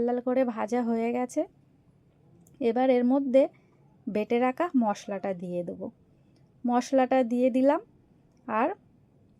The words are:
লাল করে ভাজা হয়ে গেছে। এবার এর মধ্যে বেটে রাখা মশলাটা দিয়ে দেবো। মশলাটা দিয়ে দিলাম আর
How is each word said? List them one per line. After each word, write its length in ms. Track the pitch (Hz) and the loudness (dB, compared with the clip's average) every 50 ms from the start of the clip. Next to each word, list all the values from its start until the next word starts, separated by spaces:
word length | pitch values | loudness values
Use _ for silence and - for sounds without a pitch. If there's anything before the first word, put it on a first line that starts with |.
| 233 240 | 0 0
লাল 120 | 247 247 240 254 | -2 -2 -2 0
করে 140 | 254 254 262 240 214 | 0 0 0 0 -2
ভাজা 240 | 220 214 208 240 247 240 226 | -4 -4 -2 -2 -2 0 0
হয়ে 200 | 233 226 226 233 240 247 | 0 0 0 -2 -2 -2
গেছে। 240 | 254 254 - 302 339 - _ _ _ _ _ _ _ _ _ _ _ _ _ _ _ _ - - _ _ - - | -4 -2 -2 -4 -4 -4 _ _ _ _ _ _ _ _ _ _ _ _ _ _ _ _ -20 -20 _ _ -12 -4
এবার 260 | - 233 220 247 262 262 254 247 | -2 -2 0 2 2 2 4 2
এর 60 | 247 247 | 2 2
মধ্যে 320 | 262 285 277 262 240 269 285 - - _ _ _ _ _ _ _ _ _ _ 220 | 2 2 0 2 4 4 4 2 0 _ _ _ _ _ _ _ _ _ _ -6
বেটে 300 | 190 214 214 - 233 240 247 | -4 -4 -2 0 0 0 0
রাখা 200 | 254 254 - 330 349 - 254 | 0 0 -2 -4 0 0 0
মশলাটা 500 | 226 208 202 - - - 202 190 - 196 190 175 | 2 0 -2 -4 -6 -8 -8 -6 -6 -6 -6 -6
দিয়ে 200 | 185 180 175 175 175 180 | -8 -6 -6 -6 -6 -8
দেবো। 200 | 190 180 - 233 - _ _ _ _ _ _ _ _ _ _ _ _ _ - | -10 -10 -12 -12 -14 _ _ _ _ _ _ _ _ _ _ _ _ _ -4
মশলাটা 560 | 240 240 247 247 - 269 262 254 254 262 262 254 226 | -2 0 0 0 0 2 2 2 2 2 2 2 0
দিয়ে 180 | 247 240 254 262 226 | 0 0 2 2 2
দিলাম 260 | 262 262 277 294 349 440 - _ _ _ _ _ _ _ _ _ _ _ - | 4 4 4 2 2 -2 -8 _ _ _ _ _ _ _ _ _ _ _ -4
আর 220 | 214 220 254 330 403 - _ _ _ _ _ _ _ _ _ _ _ _ | -2 0 0 0 -2 -6 _ _ _ _ _ _ _ _ _ _ _ _